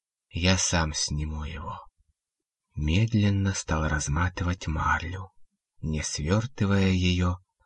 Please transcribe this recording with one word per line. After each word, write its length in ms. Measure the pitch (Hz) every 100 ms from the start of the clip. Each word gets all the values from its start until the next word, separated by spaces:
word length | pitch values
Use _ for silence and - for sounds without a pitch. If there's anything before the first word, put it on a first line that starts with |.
| _ _ _
Я 260 | 90 90 92
сам 380 | - 87 78
сниму 520 | 76 - 76 78 76 76
его». 340 | 78 80 - - _ _ _ _ _ _ _ _ -
Медленно 800 | 76 85 113 107 101 98 98 95
стал 320 | - 78 76
разматывать 800 | 76 71 73 90 - 87 90 -
марлю, 640 | 78 69 76 82 92 98 - - _ _ _
не 220 | 80 78
свёртывая 840 | - - 76 104 110 - 98 98 95
её, 480 | 92 90 90 90 90 _ _